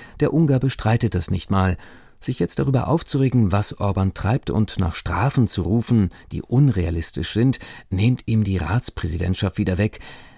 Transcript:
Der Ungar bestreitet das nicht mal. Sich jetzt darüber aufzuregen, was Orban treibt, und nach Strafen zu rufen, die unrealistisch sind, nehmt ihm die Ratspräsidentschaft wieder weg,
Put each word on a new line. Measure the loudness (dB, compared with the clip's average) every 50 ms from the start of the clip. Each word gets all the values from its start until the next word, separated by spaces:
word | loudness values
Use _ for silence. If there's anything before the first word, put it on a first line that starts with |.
| -20 -18 -4 -2
Der | -2 0
Ungar | 2 2 4 4 4 2
bestreitet | 2 0 -2 -2 0 0 0 2 2 0 0
das | -2 -2 -2
nicht | -4 -4 -2 0
mal. | 2 2 2 2 0 -2 -6 -18 -20 -20 -20 -20 -20 -14
Sich | -8 -8 -4 -2
jetzt | -2 -4 -2 -2
darüber | 0 2 2 0 2 2
aufzuregen, | 0 -2 -2 -2 -2 0 0 2 2 2 2 2
was | 2 0 0 -2 -4 -4
Orban | -2 -2 0 0 0 0 -2
treibt, | -2 -2 -2 -2 -2 -2 -2
und | 0 0 0 0 0 -2
nach | -2 -2 -2
Strafen | -4 -6 -4 -2 0 0 2 2 2 2 2
zu | 2 -2 -2
rufen, | 0 0 0 2 2 4 4 4 2 0 -8 -18 -10
die | -10 -10 -6
unrealistisch | -2 2 4 4 4 4 2 0 0 -2 -2 -4 -6 -6 -6 -6 -4 0
sind, | 2 2 2 0 -2 -6 -16 -20 -20 -10 -6
nehmt | -2 2 2 2 2 0 -2 0
ihm | 0 0 2
die | 2 0 -2
Ratspräsidentschaft | 0 0 -2 -2 -2 -4 -10 -6 -6 -4 -4 -2 -2 -2 -2 0 -2 -2 0 0
wieder | -2 0 2 0
weg, | 0 0 -2 -6 -20 -20 -20 -20 -20 -20 -20